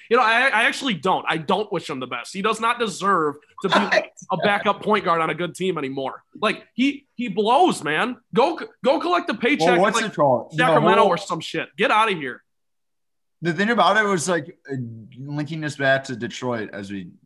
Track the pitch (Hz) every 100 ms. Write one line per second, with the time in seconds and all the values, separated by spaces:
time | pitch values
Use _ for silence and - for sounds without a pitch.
0 | - 233 220 226 262 214 247 294 269 180
1 | 190 160 - 160 151 196 208 175 - 139
2 | 127 123 117 190 202 220 226 240 226 143
3 | 190 190 151 143 _ - 196 165 196 -
4 | - - - 185 208 202 214 202 208 214
5 | 180 165 160 156 175 143 185 165 139 135
6 | 135 107 _ - 208 - - - 269 277
7 | - - 240 185 214 254 359 - 147 156
8 | 214 247 _ 175 294 330 - _ 240 285
9 | 330 349 339 262 240 277 - 170 202 220
10 | 214 170 143 120 - 156 - 151 208 220
11 | 190 170 - 170 - 170 123 - 233 220
12 | 220 185 135 110 _ _ _ _ _ _
13 | _ _ _ _ 160 165 208 233 175 208
14 | 208 190 180 175 151 - - 135 120 113
15 | 110 123 139 147 147 160 151 143 139 135
16 | 135 120 110 - 127 117 104 101 98 98
17 | 92 -